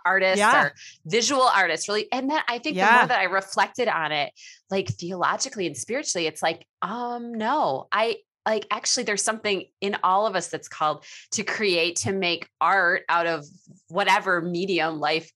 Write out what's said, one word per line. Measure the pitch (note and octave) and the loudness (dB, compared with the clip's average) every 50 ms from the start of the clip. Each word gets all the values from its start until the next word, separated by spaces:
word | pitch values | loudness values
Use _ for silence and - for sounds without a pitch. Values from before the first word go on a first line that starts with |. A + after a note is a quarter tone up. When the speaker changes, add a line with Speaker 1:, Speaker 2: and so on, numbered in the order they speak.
| - | 0
Speaker 1:
artists | F3+ F#3+ F#3+ F#3+ F#3+ F#3 G3+ | 2 2 4 4 4 4 4
Speaker 2:
Yeah. | G#3 A3+ C4+ | 4 6 6
Speaker 1:
are | C#4+ C#3+ C#3+ - - - - - _ - | 4 4 2 -2 -10 -20 -20 -20 _ -6
visual | D#3 F#3+ A#3+ A3 A#3 C#4+ C4 B3+ | -2 0 0 2 2 2 4 4
artists, | A#3+ - G3 F#3 E3 D#3+ E3+ - | 4 4 4 2 2 0 -2 -2
really. | - G#3 G#3+ A3 - | -4 -4 -4 -4 -4
And | A#3+ C4 C4 C4+ | -4 -4 -2 -2
then | D4+ D#4 - | -2 -2 0
I | - A#3 A#3+ | -2 -2 -2
think | - G#3+ F3+ | -4 -4 -2
the | F#3 F#3+ | 2 4
Speaker 2:
Yeah. | G#3+ A#3 B3 | 6 6 6
Speaker 1:
more | G#3+ | 4
that | E3 B3 G3 | 4 2 0
I | F#3+ | 0
reflected | F3 F#3+ G3 G3 - - G#3+ G3 G#3 - - A#3+ | 2 0 -2 -2 -2 0 0 0 0 0 -2 -2
on | G#3+ D#3 E3 D#3 D3+ | 0 0 0 -2 -2
it, | D3+ D3 C#3+ - - - - - - _ _ - | -2 -2 -2 -4 -6 -14 -20 -20 -20 _ _ -4
like, | F#3+ G3 F#3+ | -4 -4 -2
theologically | - - - F3+ E3+ F#3+ F3+ D#3 D3 F#3+ A3 - C4+ C4 G#3+ F3+ | -4 -6 -8 -8 -8 -4 -2 0 0 0 -2 -4 -6 -6 -4 -6
and | D#3+ C#3+ | -4 -6
spiritually, | B2+ - - A3+ C#4+ D4 - - F3+ E3 | -8 -8 -6 -6 -6 -4 -4 -4 -2 -2
it's | D#3 D#3 - | -4 -4 -2
like, | - E3 - - - _ _ - | -2 -2 -2 -4 -10 _ _ -8
um, | F3+ F#3 A3 A#3+ B3 A#3+ A#3+ A#3+ A#3+ A#3 A#3 | -8 -6 -6 -6 -6 -6 -8 -8 -10 -8 -6
no, | A3 G#3+ A#3 C#4+ D#4 A#3+ D#3 C3 C3 - - | -4 -2 0 0 0 0 0 -2 -4 -6 -2
I, | - G#3 A3+ A#3 - - _ _ _ _ - | 0 0 0 0 -2 -6 _ _ _ _ -4
like, | G#3+ A3 G#3 G#3+ - | -2 -2 -2 -2 -4
actually, | G#3+ A3+ - - - C4 A3 | -6 -4 -2 -2 -2 0 0
there's | G#3+ G#3 G3 - | -2 -2 -2 0
something | A3+ A3 A3 - G#3 G3 F3+ - - _ - | -2 -2 -2 -2 -2 -2 -2 -4 -8 _ -6
in | G3 G3+ G3+ - - | -4 -4 -2 0 2
all | F#3 F#3+ G3+ G#3+ | 2 4 4 2
of | A3 F#3+ | 2 0
us | F3 E3+ | -2 -4
that's | - - D3 - - | -4 -8 -8 -10 -8
called | - - D#3 D3+ D3+ D3+ - - - - - - | -6 -2 0 0 -2 -2 -8 -20 -20 -20 -14 -8
to | - A3 G3 | -6 -6 -4
create, | - - - G#3+ G3 F3 E3 E3 F3 F3 | -4 -4 -2 0 2 2 2 2 0 0
to | - - G3 G3 | -2 -2 -2 -2
make | G3 F#3 F3 E3+ E3 - _ _ - | 0 0 0 -2 -2 -6 _ _ 0
art | D#3 E3+ G3 G3 F3+ E3+ F#3 - - - | 2 2 4 4 4 2 2 0 0 0
out | E3 E3+ E3+ | 0 0 2
of | E3+ E3 D3+ D3 D3+ - - _ - - _ _ - | 0 -2 -4 -6 -10 -20 -20 _ -20 -20 _ _ -6
whatever | E3 G3 G3+ F#3+ F#3+ G#3 F#3 F#3+ F3+ E3+ | -2 0 4 4 4 4 4 2 0 0
medium | E3 F3 F3 E3+ F#3+ F#3+ F#3 D#3+ D#3 E3 D#3+ D3+ | 0 -2 -4 -2 -2 0 0 0 0 0 -2 -2
life | D3 D#3 D#3+ E3 D#3+ - _ | -2 0 0 -2 -4 -6 _